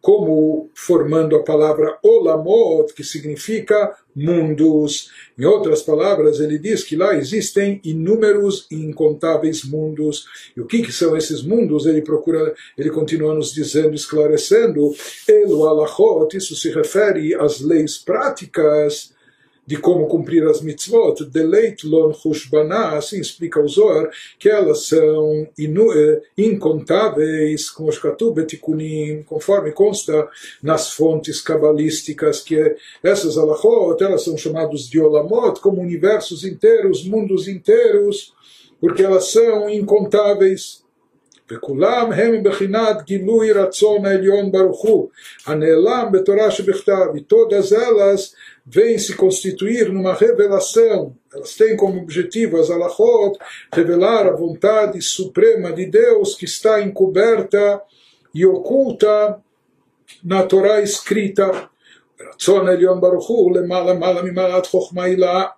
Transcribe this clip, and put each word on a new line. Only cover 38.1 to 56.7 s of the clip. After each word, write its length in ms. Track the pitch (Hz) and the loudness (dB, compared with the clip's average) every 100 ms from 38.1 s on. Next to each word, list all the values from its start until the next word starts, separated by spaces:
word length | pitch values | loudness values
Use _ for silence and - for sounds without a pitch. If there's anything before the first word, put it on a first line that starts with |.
| 202 - _ _ - _ _ | -4 -12 _ _ -20 _ _
porque 200 | 165 - | -2 0
elas 300 | 190 190 185 | 2 2 2
são 380 | 220 233 214 208 | 2 2 2 -2
incontáveis. 1120 | 208 202 208 190 208 208 196 190 190 - - _ _ _ _ _ _ _ | -4 0 0 2 2 2 2 2 0 -10 -20 _ _ _ _ _ _ _
וכולם 600 | 113 - 135 196 247 233 | -14 -8 0 0 2 -2
הם 320 | 170 233 220 | 0 0 2
בחינת 580 | 196 196 196 220 220 208 - | 0 0 -2 0 0 -2 -4
גילוי 460 | 196 185 226 220 | -4 0 2 2
רצון 540 | 202 190 - 214 208 196 | 2 0 0 2 2 0
העליון 460 | 190 190 202 196 | 2 2 2 0
ברוך 300 | 190 190 185 | 2 2 0
הוא, 280 | 214 196 - _ - - - | 2 2 0 _ -20 -18 -6
הנעלם 640 | 151 160 160 202 247 220 | -2 2 4 4 0 0
בתורה 400 | 190 190 202 214 | 0 2 2 2
שבכתב. 560 | - 190 190 - 190 185 151 | 0 -2 -2 0 2 0 -2
E 60 | |
todas 500 | - 220 226 202 190 | 2 4 4 2 2
elas 640 | 214 240 214 196 196 - _ - _ 131 | 0 2 4 4 2 -4 _ -20 _ -2
vêm 320 | 151 233 214 | 2 2 0
se 160 | 202 180 | -4 0
constituir 720 | 190 190 190 - 202 240 190 | 0 0 -6 -6 -4 0 0
numa 240 | 190 185 | 0 -2
revelação. 1000 | 180 226 240 202 196 185 220 226 190 127 - _ | 2 2 4 2 0 0 2 4 2 -2 -12 _
Elas 220 | - - - | -18 -16 0
têm 200 | 220 202 | 2 2
como 260 | 196 185 | -2 -2
objetivo 560 | - 156 175 226 214 165 | -6 -6 -4 -2 0 0
as 120 | 160 | 0
alahot, 680 | 170 175 - 233 226 202 196 - - - | 0 -4 2 4 4 2 -4 -14 -20 -4
revelar 540 | 170 170 175 196 226 190 | -2 2 2 4 4 2
a 40 | |
vontade 720 | 156 170 143 202 220 202 175 | 0 -6 0 2 2 0 -4
suprema 680 | - - 185 - 226 220 175 | -8 -8 -6 2 4 4 -2
de 140 | 160 185 | -8 0
Deus 500 | 202 240 214 190 - | 2 4 2 0 -6
que 100 | 180 | -12
está 360 | - 220 | -4 0